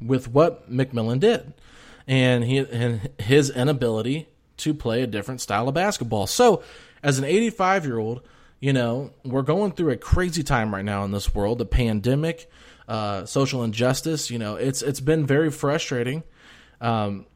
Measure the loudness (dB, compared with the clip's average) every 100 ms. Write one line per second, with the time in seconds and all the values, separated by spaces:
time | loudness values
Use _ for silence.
0 | -2 0 2 4 4 2 -6 -2 -2 0
1 | 0 2 2 2 -4 -20 -20 -20 -20 -18
2 | 0 2 4 2 2 0 0 -2 -2 -2
3 | -8 -8 4 4 4 0 0 2 0 0
4 | -2 -4 -8 _ _ -6 -4 -2 -2 -2
5 | -2 -4 -6 -8 -2 0 0 0 0 -2
6 | -2 -2 0 4 6 6 -2 -20 -20 _
7 | 0 0 2 2 2 0 2 2 0 -2
8 | -4 -6 -12 -20 -20 _ 0 2 2 -2
9 | -6 -12 -4 -2 0 0 0 0 -2 -2
10 | 2 2 2 -2 0 0 0 -2 -2 -2
11 | -2 -2 -2 0 0 -2 0 2 2 0
12 | 0 0 0 -6 -14 -20 -20 -20 -8 -6
13 | -4 -6 -4 0 0 0 -4 0 0 0
14 | -2 -4 -4 -6 -6 -4 -4 -2 -4 -2
15 | 0 0 2 2 2 0 -2 -2 -2 -4
16 | -2 -4 -10 _ -20 -20 -20 _ -2 -2
17 | -2 -6 -12